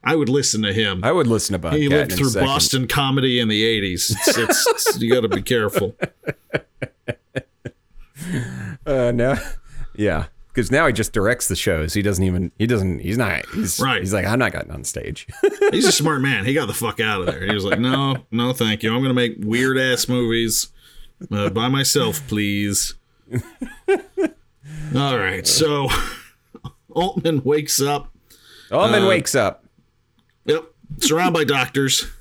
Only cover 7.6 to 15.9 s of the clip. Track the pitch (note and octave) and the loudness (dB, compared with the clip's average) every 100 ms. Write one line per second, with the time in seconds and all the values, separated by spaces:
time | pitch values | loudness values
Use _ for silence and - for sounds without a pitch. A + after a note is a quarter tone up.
7.6 | - - _ - - - E3+ D#3+ A#2+ B2+ | -18 -18 _ -20 -20 -16 -6 -6 -6 -8
8.6 | A2 C#3+ - C#3 A#2+ A#2+ B2 C#3 - - | -10 -10 -2 0 2 2 2 0 -4 -10
9.6 | - - - - G#2 D#2+ D2 - - - | -10 -10 -8 0 0 0 -4 -10 -8 -4
10.6 | G#2 C3+ D#3+ G#2+ A2 - G2+ B2 - F#2 | 0 2 2 0 -2 0 2 0 -2 -2
11.6 | - E2 D#2 G#2 G2+ F#2 F#2+ F2+ F#2 _ | 0 0 0 0 0 2 0 0 -2 _
12.6 | A2+ A#2+ F#2+ D#2 C2 A2 A2 E2 - - | 0 2 0 -2 -2 -2 0 -2 -4 -6
13.6 | G3 - - A#2+ F#2+ G2+ F#2 A#2+ A2+ - | -4 -2 0 0 0 0 0 2 0 -2
14.6 | - - - - - D2+ - - G4 - | -8 -10 -8 -8 -8 -10 -12 0 0 2
15.6 | G4+ - C3 | 0 4 2